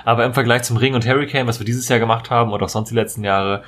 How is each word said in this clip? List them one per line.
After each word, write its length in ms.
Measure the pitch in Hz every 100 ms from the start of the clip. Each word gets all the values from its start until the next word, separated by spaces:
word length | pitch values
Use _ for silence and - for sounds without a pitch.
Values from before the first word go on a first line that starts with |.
| 113
Aber 180 | 117
im 80 | 123
Vergleich 280 | 123 117 120
zum 140 | 120 117
Ring 160 | 131
und 120 | 127 117
Hurricane, 400 | 135 143 139 123
was 140 | 113
wir 60 | 104
dieses 220 | 123 120
Jahr 100 | 120
gemacht 300 | 113 113 -
haben 220 | 120 113
oder 120 | 101
auch 40 | 98
sonst 200 | 110 110
die 40 |
letzten 280 | 117 107 -
Jahre, 400 | 101 98 98 101